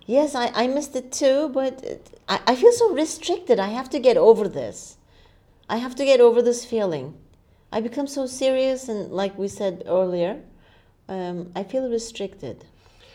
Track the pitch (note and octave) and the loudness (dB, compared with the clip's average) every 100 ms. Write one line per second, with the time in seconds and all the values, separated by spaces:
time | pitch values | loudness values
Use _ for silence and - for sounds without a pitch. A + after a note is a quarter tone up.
0 | - B3+ D4 C#4 A#3+ - B3 C#4 D4 B3+ | 0 0 2 -2 -4 -2 -2 -2 -4 -10
1 | B3+ - C#4 C4+ D4+ C4 C4+ C4 - - | -8 -2 2 2 0 -2 -4 -6 -12 -14
2 | - - - G3 - B3+ A4+ A#4+ A4+ C#4+ | -16 -20 -6 -4 0 6 6 6 2 2
3 | D#4 - - F4 - G3+ G3 A#3 B3+ C#4+ | -2 -4 -4 -4 2 0 0 -4 -4 2
4 | B3 F#3+ F#3+ G#3+ G3 D3 A2 - - - | 4 6 8 6 4 -4 -8 -10 -18 -20
5 | _ _ _ _ _ _ - A3 B3 B3+ | _ _ _ _ _ _ -8 -6 -6 -2
6 | C#4 B3+ A#3+ A3+ A#3+ A#3 - A3+ G3 D3+ | 4 8 8 6 2 0 -4 -4 -2 -4
7 | C3 - - _ _ _ _ G#3+ A#3 C4 | -8 -16 -20 _ _ _ _ -6 -6 -6
8 | C#4 C#4 C4 B3+ C4 C4 C4 B3+ C4 G#3 | -6 -6 -6 -2 0 2 0 -2 -6 -8
9 | - F3+ G3 G3 G3 - G3 F3 - F3+ | -6 -4 -6 -4 -8 -4 -6 -6 -4 0
10 | F#3 F3+ F3 C#4+ - - _ _ _ _ | 0 -2 -4 -4 -14 -20 _ _ _ _
11 | - F#3+ F3+ F3 F3 F3+ G3 C4 B3+ A3+ | -12 -10 -8 -8 -10 -10 -6 -6 -4 -6
12 | A3+ - G3 - B2+ - - _ _ _ | -6 -10 -12 -10 -14 -14 -18 _ _ _
13 | - | -20